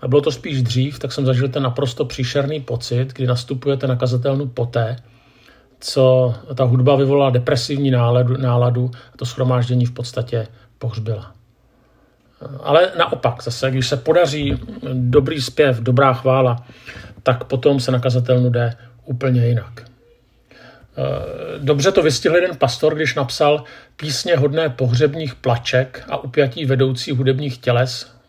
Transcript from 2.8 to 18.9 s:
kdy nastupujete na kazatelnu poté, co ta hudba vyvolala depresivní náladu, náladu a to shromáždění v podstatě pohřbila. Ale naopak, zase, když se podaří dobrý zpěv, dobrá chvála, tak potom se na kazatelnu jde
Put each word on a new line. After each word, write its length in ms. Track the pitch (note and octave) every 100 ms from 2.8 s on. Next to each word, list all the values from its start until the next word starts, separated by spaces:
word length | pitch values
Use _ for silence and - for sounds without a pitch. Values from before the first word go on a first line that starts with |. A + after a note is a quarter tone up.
| - B2 C3
kdy 140 | - B2+
nastupujete 600 | A#2+ - C3 C#3+ C3+ C3+
na 100 | B2
kazatelnu 500 | B2+ B2 C#3 C3+ C#3
poté, 500 | B2 A#2+ A#2+ A2+ B2+ - _ _ _ _ - _ _
co 540 | - C#3+ C3 B2+ B2+ A#2+ -
ta 100 | C3
hudba 320 | B2+ B2+ B2+ C3+
vyvolala 340 | C#3 C#3+ C#3
depresivní 600 | B2 B2 C3 - C#3 C#3
náladu, 460 | B2 A#2+ B2 B2 B2+
náladu 540 | C3 A#2+ B2 A#2+ B2+ A#2+ -
a 20 | -
to 80 |
shromáždění 600 | B2 - B2+ B2 B2 B2 B2
v 60 |
podstatě 540 | - A#2+ - A#2 A#2 A2 - _ -
pohřbila. 540 | G#2+ G#2 A2 G#2 - - _ _ _ _ _ _ _ _ _ - C#3+ C3+
Ale 300 | C#3+ D3+ F#3 F3
naopak, 440 | - - A#2 A#2
zase, 280 | - A#2+ C3
když 180 | C3 B2
se 80 | C3+
podaří 640 | D#3 F3 E3 D3+ C#3+ B2 - - C#3
dobrý 500 | B2+ B2 C#3 C#3 D#3
zpěv, 380 | B2 - C#3+ A#2
dobrá 320 | A#2 B2+ C3+
chvála, 520 | B2 C3 C3 B2+ A#2+ - - - - - -
tak 220 | - B2
potom 360 | - C3 D3 C#3
se 120 | B2+
na 60 | B2+
kazatelnu 520 | B2+ B2 A#2+ B2 B2
jde 260 | A#2+ A#2 - -